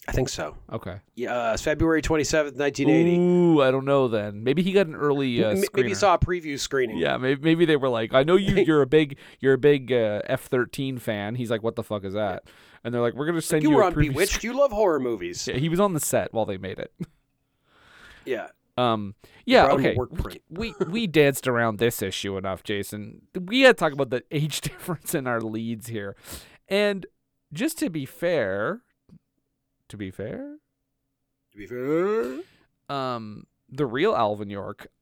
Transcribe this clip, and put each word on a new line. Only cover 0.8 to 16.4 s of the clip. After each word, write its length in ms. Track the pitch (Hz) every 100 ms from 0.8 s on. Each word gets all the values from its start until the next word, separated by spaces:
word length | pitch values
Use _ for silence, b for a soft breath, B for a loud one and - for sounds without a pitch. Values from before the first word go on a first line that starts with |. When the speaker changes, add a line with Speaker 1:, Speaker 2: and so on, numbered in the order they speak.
| 98 92 -
Speaker 1:
Yeah, 220 | - 120 123
uh, 200 | 117 107
February 460 | - 151 160 160
twenty-seventh, 540 | 143 156 139 160 147 123
nineteen 340 | 143 143 139
eighty. 260 | 160 170 175
Speaker 2:
Ooh, 460 | 180 180 175 156
I 80 | 131
don't 140 | 131
know 240 | 135 139 127
then. 340 | 110 104 101
Maybe 180 | 117 147
he 80 | 185
got 160 | 196 180
an 80 | 151
early, 480 | 147 143 135 117
uh, 60 | 113
Speaker 1:
M-, 80 | 190
m-, 60 | 196
maybe 180 | - 196
he 40 |
Speaker 2:
screener. 40 | 196
Speaker 1:
saw 160 | 202
a 40 | 170
preview 400 | - 180 156 139
screening. 380 | - 135 127 165
Speaker 2:
Yeah, 180 | 151 127
maybe, 240 | 127 139
maybe 220 | 156 165
they 120 | 170 147
were 120 | 131
like, 220 | 117 113
"I 120 | 131
know 100 | 147
you, 220 | 185 196 196
Speaker 1:
<laughs> 100 | 180
Speaker 2:
you're 160 | 151
a 60 | 131
big, 300 | 156 151 139 B B
you're 160 | 131
a 40 | 131
big, 340 | 147 147 123
uh, 300 | 123 110 104
F 220 | - 131 -
thirteen 520 | 131 123 - 135 127
fan." 380 | 117 104 101 120
He's 140 | 117
like, 120 | 117
"What 140 | 113 117
the 80 |
fuck 180 | 113 107
is 120 | 95
that?" 280 | 98 104 90 b b b b
And 100 | 120
they're 100 | 120
like, 120 | 120
"We're 120 | 113 151
gonna 140 | 170
send 220 | - 160
Speaker 1:
You 80 | 214
Speaker 2:
you 60 | 285
Speaker 1:
were 60 |
Speaker 2:
a 40 | 190
Speaker 1:
on 80 |
Speaker 2:
preview 140 | 160 151
Speaker 1:
Bewitched. 180 | 131 196
Speaker 2:
sc-" 100 | -
Speaker 1:
You 120 | 220 247
love 140 | 277
horror 260 | 208 208 151
movies. 480 | 127 110 87 87 -
Speaker 2:
Yeah, 120 | 123
he 100 | 165
was 100 | 170
on 140 | 202
the 60 | 160
set 340 | - 123 87
while 120 | 110